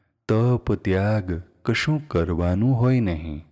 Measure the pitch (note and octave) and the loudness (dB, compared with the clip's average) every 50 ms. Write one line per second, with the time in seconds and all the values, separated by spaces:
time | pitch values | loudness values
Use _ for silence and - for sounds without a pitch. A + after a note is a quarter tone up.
0 | _ _ _ _ _ - A2 A2 A#2 B2 B2 A#2 - - G#2 - - G2+ F#2 F#2 | _ _ _ _ _ 0 0 2 2 2 0 0 0 -2 -4 -2 0 0 0 0
1 | G2+ - G#2+ G#2+ F#2 F2+ E2+ E2 - - _ _ _ A#2+ A#2 - - D#3 D3+ D3 | 2 0 0 0 -2 -4 -6 -6 -8 -12 _ _ _ -2 -2 0 0 0 -2 -2
2 | D3 - - E2+ E2+ F2 E2+ E2 F2 F2 F2+ G2 A2+ C3 C3 A2+ A#2+ B2+ C3 B2 | -4 -2 -2 0 0 0 0 0 0 0 2 2 2 2 2 2 2 2 2 2
3 | A2 F#2 E2 D#2 D#2+ D#2+ D2 D2+ - - | 2 0 -2 -4 -6 -8 -10 -10 -12 -16